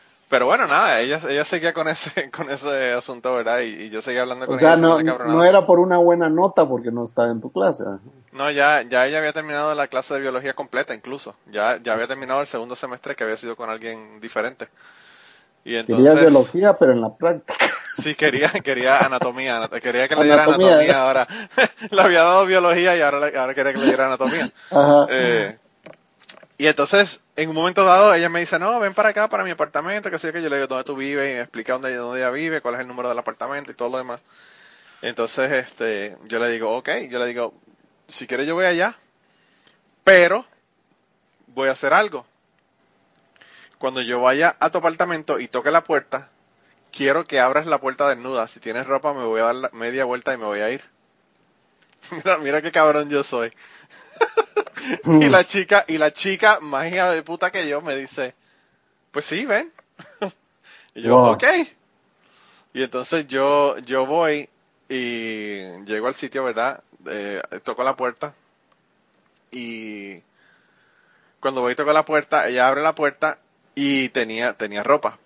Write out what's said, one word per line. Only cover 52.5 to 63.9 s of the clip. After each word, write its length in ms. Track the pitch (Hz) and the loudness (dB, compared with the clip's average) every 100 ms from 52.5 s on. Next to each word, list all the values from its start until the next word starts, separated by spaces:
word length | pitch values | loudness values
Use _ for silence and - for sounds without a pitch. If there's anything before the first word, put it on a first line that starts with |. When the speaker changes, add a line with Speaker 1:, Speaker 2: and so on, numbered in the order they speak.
| 151 | -2
Speaker 1:
qué 100 | 160 | 0
cabrón 380 | 160 156 151 147 | 4 4 4 0
yo 140 | 143 | -2
soy. 280 | - 123 117 - | -2 -4 -6 -10
<laughs> 1500 | - - _ - - 622 427 - - - - - 269 - 165 156 | -20 -20 _ -20 -20 -4 -2 -2 -4 -6 -8 -12 -8 -6 4 6
Y 100 | 147 | 8
Speaker 2:
Mm. 0 | |
Speaker 1:
la 160 | 180 175 | 6 4
chica, 400 | 196 180 202 175 | -2 2 2 2
y 100 | 156 | 0
la 140 | 151 | 0
chica, 460 | - 196 190 214 202 | 0 -4 2 4 2
más 300 | 151 139 165 | -2 -6 -4
hija 200 | 180 180 | 0 0
de 120 | 160 | 0
puta 280 | 156 170 180 | -4 -6 -4
que 160 | 190 151 | -4 -4
yo, 140 | 147 | -6
me 140 | 170 135 | -6 -8
dice, 400 | 131 - 127 - _ _ _ _ _ _ _ | -8 -8 -10 -10 _ _ _ _ _ _ _
"Pues 140 | 143 - | -10 -6
sí, 200 | 165 269 | -8 -2
ven". 280 | 214 320 _ _ _ | -4 -4 _ _ _
<laughs> 960 | - _ 190 - _ _ _ - _ - | -20 _ -10 -10 _ _ _ -20 _ -8
Y 80 | |
yo, 140 | 113 127 | 4 6
Speaker 2:
Wow. 40 | |
Speaker 1:
"Ok". 220 | 120 107 277 359 311 _ _ _ _ _ _ _ _ _ _ | 6 4 2 0 -2 _ _ _ _ _ _ _ _ _ _
Y 100 | 127 | -8
entonces 440 | 127 127 123 165 143 | -6 -6 -4 -6 -4
yo, 500 | 135 139 147 143 - | -2 2 4 2 -2
yo 260 | 120 | -4